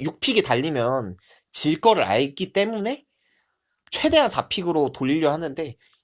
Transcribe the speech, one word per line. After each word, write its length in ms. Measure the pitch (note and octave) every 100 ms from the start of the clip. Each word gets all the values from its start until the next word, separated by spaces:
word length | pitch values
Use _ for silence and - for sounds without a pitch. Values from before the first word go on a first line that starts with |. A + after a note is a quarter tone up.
육 180 | D3 -
픽이 240 | - A3
달리면 720 | - B2 D#3 C#3 A#2 C3 G#2 F2+ - - -
질 280 | - D3 D#3
거를 220 | A3+ F#3+
알기 500 | F#2+ G#2+ C#3 C#3 F#3
때문에 520 | G3 G#3 A3 G#3 C#4+ _ _ _ _ _ _ _ _ -
최대한 380 | - D4+ D#4 A#3+
사 200 | - -
픽으로 440 | - F3 D#3 C3+
돌리려 380 | - C3 D#3 D3+
하는데 460 | D#3 D#3+ C3+ D3+ - _ _